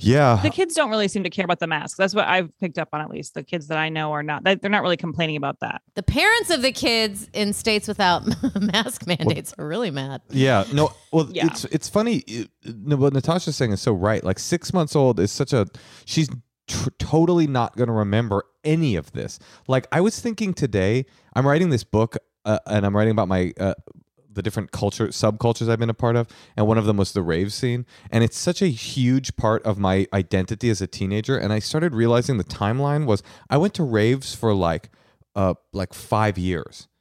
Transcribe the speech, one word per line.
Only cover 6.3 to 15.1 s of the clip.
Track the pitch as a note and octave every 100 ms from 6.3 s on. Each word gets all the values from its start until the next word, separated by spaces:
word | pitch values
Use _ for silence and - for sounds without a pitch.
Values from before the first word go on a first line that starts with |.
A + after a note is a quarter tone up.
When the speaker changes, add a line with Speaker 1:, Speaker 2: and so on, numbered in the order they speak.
| A#4 G#4+
Speaker 3:
of | D#4+
the | B3
kids | - - A3+ A3 G3+ G#3+
in | - G#3
states | G3+ - G#3+ G3+
without | G#3 F#3+ E3+ - -
<laughs> | C4+ -
mask | G#3 F#3+ A3+ - -
mandates | F3 - - D#3 -
are | D3+
really | F3 A#3
mad. | C#3 C3+ C3+ _
Speaker 1:
Yeah. | C3+ C3 A#2 G2
No, | C#3+ D3+ - _
well, | D#3+ D3+
Speaker 2:
Yeah. | F3 E3
Speaker 1:
it's, | - -
it's | D#3 -
funny. | G3+ A3+ G3+ -
It, | A2+ G#2+ _
no, | - G#3 G2 C#3+
what | C#3
Natasha's | C#3 C3 E3+ -
saying | D3 B2+
is | G2
so | -
right. | G2 F#2+ G#2+
Like, | - F#2+
six | - F3 -
months | F#3 D#3 D#3
old | C3+